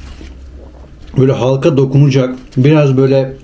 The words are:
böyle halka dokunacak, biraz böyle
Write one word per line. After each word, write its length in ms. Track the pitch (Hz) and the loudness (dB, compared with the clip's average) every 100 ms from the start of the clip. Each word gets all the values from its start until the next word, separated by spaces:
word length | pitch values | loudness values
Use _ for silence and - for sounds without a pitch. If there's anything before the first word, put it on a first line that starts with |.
| - - - - - - - - - - - 131 | -20 -18 -18 -20 -20 -20 -20 -20 -20 -20 -6 0
böyle 140 | 131 | 0
halka 460 | 131 123 135 170 135 | 0 -2 0 0 0
dokunacak, 580 | 131 139 147 135 127 - - 135 | 0 2 2 2 -2 -6 -8 0
biraz 400 | 143 156 143 131 | 2 4 2 2
böyle 400 | 135 135 135 - | 2 2 -2 -8